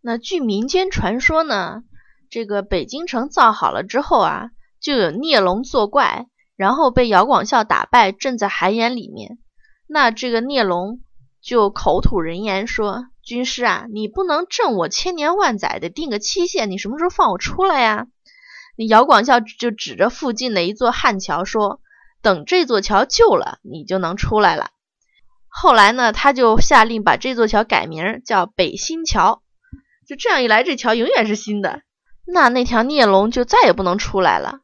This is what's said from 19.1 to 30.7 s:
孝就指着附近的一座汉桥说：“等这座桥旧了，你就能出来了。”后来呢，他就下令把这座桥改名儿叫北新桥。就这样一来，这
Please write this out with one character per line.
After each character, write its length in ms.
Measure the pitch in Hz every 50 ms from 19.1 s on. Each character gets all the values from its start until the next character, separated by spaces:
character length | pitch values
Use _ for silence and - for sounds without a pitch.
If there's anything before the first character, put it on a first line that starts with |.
| 277 214 -
孝 160 | 277 262 240
就 300 | 220 220 - _ 240 240
指 240 | 214 - - 175 120
着 160 | - - 240
附 220 | 240 - - 262
近 200 | 226 220 254 254
的 120 | 220 185 170
一 100 | 180 208
座 160 | - 254 233
汉 300 | 233 - - 269 208 190
桥 240 | 185 - 147 156 185
说 360 | - - 220 208 196 - - _ _ _ _ _ _ _ _
：“等 220 | - 226 190 160 147
这 220 | - 359 370 339
座 140 | 254 240 202
桥 240 | 202 - 214 196 247
旧 320 | 277 - - 466 440 233
了， 220 | 170 - - - _
你 220 | _ - 135 160 151
就 140 | - 185 190
能 180 | 180 165 180
出 240 | 208 - - 226 214
来 160 | 208 180 160
了。” 140 | 151 - - _ _ _ _ _ _ _ _ _ _ _ _ _ _ _ -
后 240 | - - - 359
来 200 | 254 220 202 202
呢， 200 | 233 254 247 226
他 200 | 208 - - 285
就 280 | 277 254 254 226 220 220
下 240 | - - 302 247 220
令 180 | 226 233 220
把 140 | 202 - 127
这 180 | - - 262 262
座 120 | 233 226
桥 180 | 214 220 214 220
改 220 | 220 - - -
名 160 | 156 160 156 165
儿 160 | 196 226 240
叫 260 | _ - 233 190 -
北 300 | 214 _ - 185 151 -
新 280 | - - - 320 330 330
桥。 380 | 311 - 214 - 196 233 _ _ _ _ _ _ _ - - _ _ _ _ _
就 100 | _ 294
这 140 | 285 - 466
样 120 | 381 285
一 60 | 247 226
来， 140 | 214 220
这 120 | 254 294